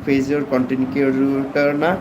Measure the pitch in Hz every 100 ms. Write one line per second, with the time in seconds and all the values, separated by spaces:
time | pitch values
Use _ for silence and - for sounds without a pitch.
0 | 147 139 135 147 131 127 127 131 131 139
1 | 139 131 139 139 135 143 143 143 160 185